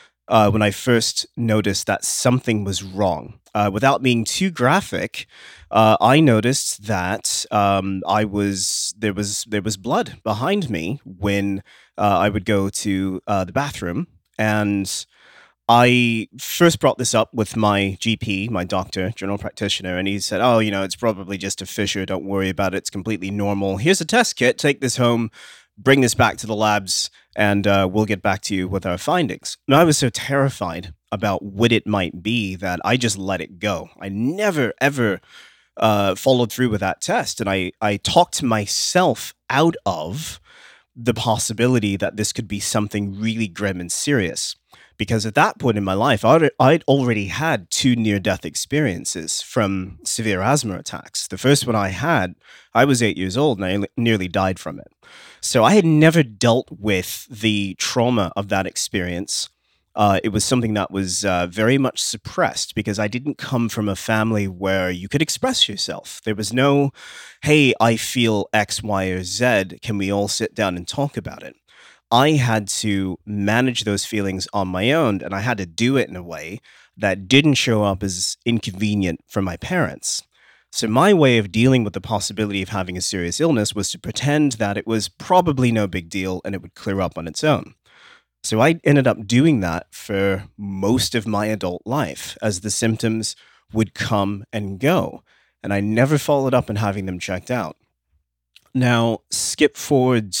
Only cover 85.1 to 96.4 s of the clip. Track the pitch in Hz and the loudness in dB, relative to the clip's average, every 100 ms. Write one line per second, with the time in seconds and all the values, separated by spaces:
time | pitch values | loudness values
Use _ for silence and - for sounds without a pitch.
85.1 | _ - 185 180 135 123 113 104 90 82 | _ 2 4 4 2 2 2 0 -4 -6
86.1 | 98 92 92 - 98 82 - - 98 90 | -6 -4 -4 -6 -10 -12 -12 -6 -2 -4
87.1 | 87 82 - 151 135 - _ _ _ - | -4 -10 -4 0 0 -2 _ _ _ -20
88.1 | - _ _ - 110 135 165 - 143 127 | -20 _ _ -4 2 2 2 4 4 4
89.1 | 107 104 120 160 135 90 85 - - - | 0 2 4 4 4 0 -4 -8 -18 -6
90.1 | 98 98 95 101 - 101 95 101 127 - | -2 0 0 -6 -12 -8 -2 0 2 0
91.1 | 120 107 104 107 107 92 90 - 139 95 | -2 -2 -2 -2 -2 -4 -6 -4 -2 -2
92.1 | 67 - - 110 92 107 - 113 110 117 | -6 -12 -6 -4 -4 -4 -2 0 0 0
93.1 | 113 107 - _ _ _ 110 107 - - | -2 -4 -10 _ _ _ -2 -2 -2 -2
94.1 | 107 98 101 107 107 101 98 135 180 - | 0 0 -4 -8 -8 -8 -2 0 2 0
95.1 | - _ _ _ _ - 101 104 110 135 | -8 _ _ _ _ -4 -2 0 2 2
96.1 | 151 - 143 | 2 2 0